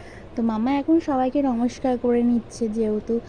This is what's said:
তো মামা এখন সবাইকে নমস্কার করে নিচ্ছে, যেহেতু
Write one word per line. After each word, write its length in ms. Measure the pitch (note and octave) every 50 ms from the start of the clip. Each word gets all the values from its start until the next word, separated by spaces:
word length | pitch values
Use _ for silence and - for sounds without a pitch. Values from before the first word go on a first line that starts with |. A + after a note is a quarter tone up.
| - - - - - - -
তো 80 | B3 A3+
মামা 280 | A3+ A3 G#3+ A3+ C4
এখন 280 | C#4 C#4 C4+ - E4 E4
সবাইকে 420 | - - C#4 B3+ B3+ C4 B3+ D4
নমস্কার 560 | C#4 C4+ A#3+ A#3 A#3+ A#3+ - - - C4 B3+
করে 260 | A#3+ - A#3+ A#3+ A#3+ A#3+
নিচ্ছে, 440 | A#3+ A#3+ A#3 A3 - - - A#3+
যেহেতু 520 | A3 G#3 A3+ A3 G#3+ G#3+ G#3+ - - A3+ A#3 -